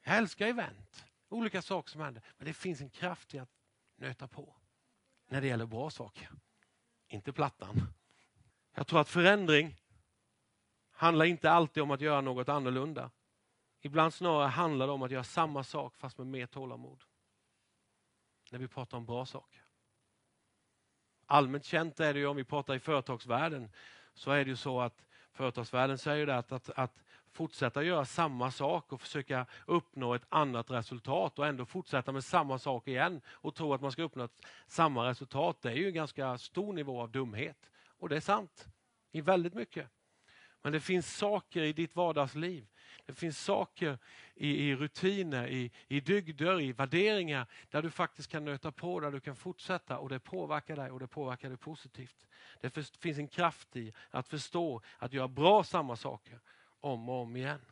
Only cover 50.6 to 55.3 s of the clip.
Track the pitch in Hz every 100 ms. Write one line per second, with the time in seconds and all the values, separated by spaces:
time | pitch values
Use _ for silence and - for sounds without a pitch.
50.6 | - 151 131 127 131 - 131 123 139 131
51.6 | - 156 135 - 127 _ _ - - -
52.6 | 127 156 143 - 175 147 147 - 170 -
53.6 | - 127 110 - - 131 - 151 - 175
54.6 | 170 120 - - 135 135 131